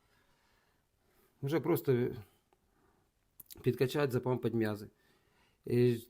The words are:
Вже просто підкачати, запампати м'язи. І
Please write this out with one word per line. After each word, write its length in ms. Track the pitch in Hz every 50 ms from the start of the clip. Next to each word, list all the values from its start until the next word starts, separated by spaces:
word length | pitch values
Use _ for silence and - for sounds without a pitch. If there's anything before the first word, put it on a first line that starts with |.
| _ _ _ _ _ _ _ _ _ _ _ _ _ _ _ _ _ _ _ _ _ _ _ _ _ _ _ - -
Вже 180 | 139 156 156
просто 480 | 127 160 170 170 - - 127 120 123 127 - - - _ _ _ _ _ _ _ _ _ _ _ _ _ _ _ _ _ _ _ _ _ _ - - - - - -
підкачати, 500 | 127 120 - 139 127 - 147 147 135 120
запампати 440 | 127 127 127 127 117 - 117 110
м'язи. 320 | 117 110 107 107 104 107 101 _ _ _ _ _ _ _ _ _ _ _ _ _ _ -
І 360 | - 117 120 123 123 120 120 - -